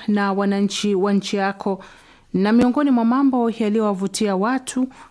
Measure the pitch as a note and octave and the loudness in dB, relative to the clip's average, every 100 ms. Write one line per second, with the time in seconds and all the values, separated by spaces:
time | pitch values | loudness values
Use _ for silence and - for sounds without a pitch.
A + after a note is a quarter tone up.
0 | - G#3 G3+ G3 G3+ G3 G3+ - G#3 F#3+ | -2 -2 0 0 0 0 -2 -2 -2 0
1 | G3+ G3+ G3 G3+ F#3+ G3 G3+ F#3+ - - | 2 0 0 -2 -2 -4 -6 -6 -10 -20
2 | - - _ F#3 G3+ A#3 B3 C4 C#4+ A#3+ | -20 -20 _ -2 2 4 2 2 2 2
3 | A3+ B3+ C#4 B3+ A#3 A3 G#3 A3 G#3+ F#3+ | 2 2 2 2 0 0 0 0 0 -2
4 | F#3+ - G#3+ F#3 G#3+ C4 C4 B3+ B3+ - | -4 -2 -2 0 0 -2 -4 -4 -4 -8
5 | - | -20